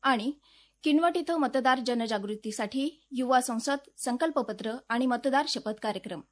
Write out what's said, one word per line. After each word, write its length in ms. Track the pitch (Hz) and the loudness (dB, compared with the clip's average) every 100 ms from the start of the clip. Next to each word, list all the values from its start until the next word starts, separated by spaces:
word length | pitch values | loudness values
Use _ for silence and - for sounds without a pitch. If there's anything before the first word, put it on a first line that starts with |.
आणि 300 | 269 247 226 294 _ _ _ _ | 2 2 0 -6 _ _ _ _
किनवट 320 | 311 302 339 349 | 2 4 4 2
इथं 200 | - 339 | -2 0
मतदार 420 | 277 269 262 254 247 | 2 2 2 2 2
जनजागृतीसाठी 1200 | 240 226 214 202 214 220 214 214 262 285 - _ | -2 0 -2 -4 -6 -8 -6 -4 -2 -4 -6 _
युवा 280 | 254 254 254 | -4 4 4
संसद, 380 | 247 233 254 277 - - | 4 -4 -2 -4 -4 -10
संकल्पपत्र 760 | - 247 320 294 214 214 220 220 _ | -4 0 0 0 -2 -4 -6 -8 _
आणि 180 | 233 254 | 0 0
मतदार 400 | 240 269 277 294 | 0 2 2 0
शपथ 240 | 247 214 214 | -2 -4 -4
कार्यक्रम. 380 | 220 196 - 170 - | -4 -6 -8 -12 -12